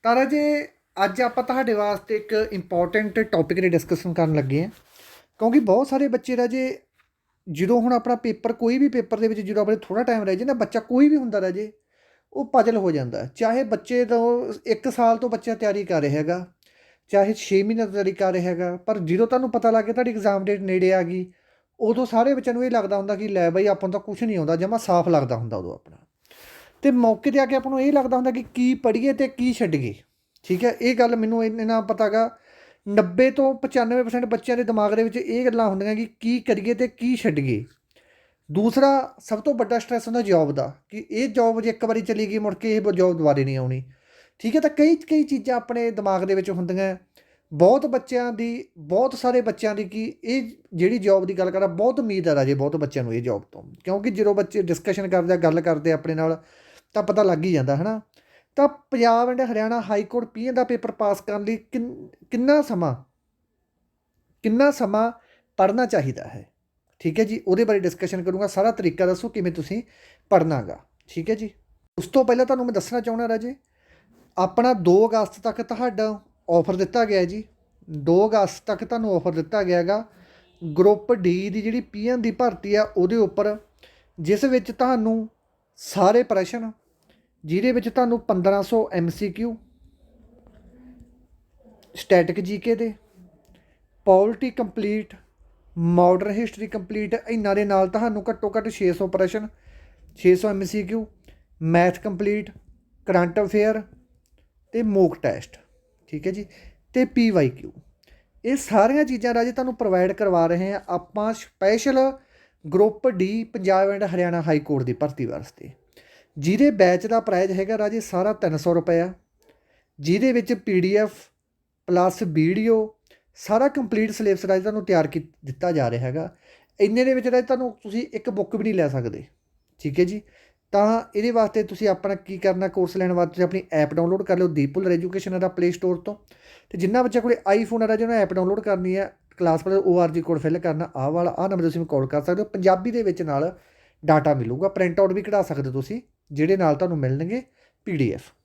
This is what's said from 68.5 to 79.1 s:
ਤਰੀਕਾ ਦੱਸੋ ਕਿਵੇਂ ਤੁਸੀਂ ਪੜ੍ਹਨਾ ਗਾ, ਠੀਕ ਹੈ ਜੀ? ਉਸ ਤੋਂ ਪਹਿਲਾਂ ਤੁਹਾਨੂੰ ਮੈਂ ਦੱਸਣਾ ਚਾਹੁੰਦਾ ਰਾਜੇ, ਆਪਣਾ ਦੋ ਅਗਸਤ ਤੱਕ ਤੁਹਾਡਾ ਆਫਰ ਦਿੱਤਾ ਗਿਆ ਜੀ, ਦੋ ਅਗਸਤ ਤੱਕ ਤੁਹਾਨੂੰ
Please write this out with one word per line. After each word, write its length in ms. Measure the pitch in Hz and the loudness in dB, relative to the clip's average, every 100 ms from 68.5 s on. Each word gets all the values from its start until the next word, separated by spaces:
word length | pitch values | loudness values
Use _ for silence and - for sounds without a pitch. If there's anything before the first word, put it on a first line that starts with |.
| 196 208 | 0 0
ਤਰੀਕਾ 340 | 226 180 165 185 | 0 -4 0 0
ਦੱਸੋ 220 | 180 240 | 0 -4
ਕਿਵੇਂ 220 | 220 180 | -6 -6
ਤੁਸੀਂ 280 | 170 147 208 - _ _ _ _ | -6 -8 -8 -10 _ _ _ _
ਪੜ੍ਹਨਾ 320 | 190 160 143 | 2 4 -2
ਗਾ, 160 | 98 - _ _ _ | -4 -12 _ _ _
ਠੀਕ 200 | - 160 | -10 -4
ਹੈ 40 | |
ਜੀ? 160 | 220 214 _ _ _ _ - | -4 -6 _ _ _ _ -12
ਉਸ 100 | - | 0
ਤੋਂ 160 | 269 | 2
ਪਹਿਲਾਂ 220 | 247 240 254 | 4 2 2
ਤੁਹਾਨੂੰ 200 | 254 247 | 0 -2
ਮੈਂ 80 | |
ਦੱਸਣਾ 260 | 208 - 240 | -4 -4 -6
ਚਾਹੁੰਦਾ 280 | 233 226 233 | -4 -4 -4
ਰਾਜੇ, 260 | 226 233 277 _ _ _ _ _ _ _ - | -4 -6 -12 _ _ _ _ _ _ _ -2
ਆਪਣਾ 360 | 185 185 247 | 0 2 2
ਦੋ 320 | 233 175 185 226 | 2 4 4 4
ਅਗਸਤ 320 | 220 214 - | 2 -2 -4
ਤੱਕ 200 | 226 220 | -6 -6
ਤੁਹਾਡਾ 560 | 226 226 247 202 220 208 _ _ - | -8 -4 -4 -2 -4 -6 _ _ 2
ਆਫਰ 280 | 170 165 190 | 2 2 -2
ਦਿੱਤਾ 280 | 185 240 | 0 0
ਗਿਆ 200 | 226 196 | 2 2
ਜੀ, 180 | 180 208 214 _ _ _ - | 0 -4 -12 _ _ _ -14
ਦੋ 260 | 151 143 175 214 | -6 2 4 4
ਅਗਸਤ 380 | 214 190 - - | 4 0 -2 -8
ਤੱਕ 180 | 208 | -8
ਤੁਹਾਨੂੰ 300 | 220 233 220 | -4 -4 0